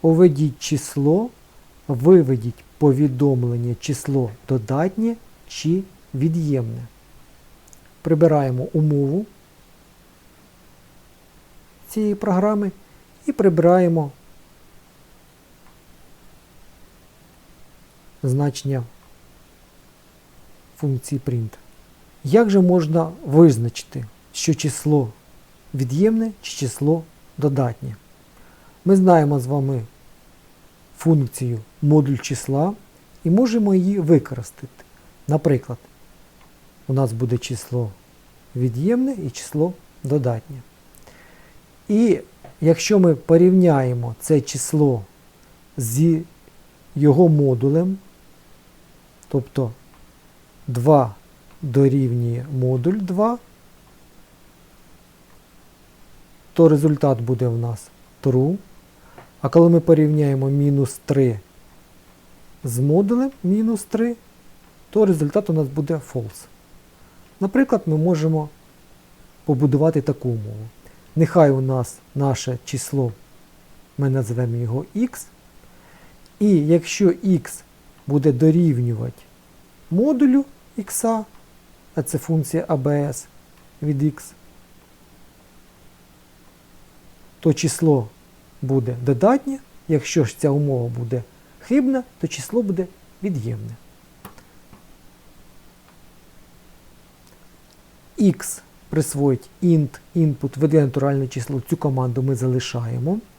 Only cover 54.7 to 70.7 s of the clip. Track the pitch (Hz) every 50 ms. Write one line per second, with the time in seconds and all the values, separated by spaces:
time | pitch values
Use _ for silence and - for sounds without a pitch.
54.7 | _ _ _ - - _ _ _ _ _ _ _ - - _ _ _ - _ -
55.7 | _ _ _ _ _ _ - - - - - _ - - - - - - 165 160
56.7 | 151 143 147 160 151 139 - 143 135 113 117 117 127 113 127 123 113 117 117 120
57.7 | 117 107 - - _ _ - _ _ _ - 139 127 127 131 147 180 196 - -
58.7 | - - _ _ _ _ - - - - - - _ - - 131 - 170 170 170
59.7 | 170 165 165 165 165 156 151 151 151 151 151 143 139 135 135 135 139 143 143 143
60.7 | 143 139 135 127 - - _ - 143 139 135 123 113 101 - _ _ - - -
61.7 | - - - _ _ - _ _ _ _ _ _ - - - - - - - 135
62.7 | 117 120 131 143 151 180 208 196 240 247 262 269 269 - - 180 190 214 220 226
63.7 | 233 202 - _ - 220 233 240 240 226 _ _ _ _ _ - - - _ -
64.7 | _ _ - _ - 208 214 196 180 156 151 143 - 208 202 - 165 156 151 131
65.7 | 139 160 147 143 170 151 127 - - 131 113 110 - - - - - _ _ _
66.7 | - - _ _ _ _ - - _ - - _ _ _ 190 190 - 254 269 -
67.7 | 247 202 - 170 156 156 156 180 180 156 151 160 160 156 151 151 - _ _ _
68.7 | _ _ _ _ - _ _ _ _ _ - - _ _ _ - 147 123 143 143
69.7 | 123 139 151 165 160 151 127 - 135 - - 127 117 113 104 107 110 107 110 113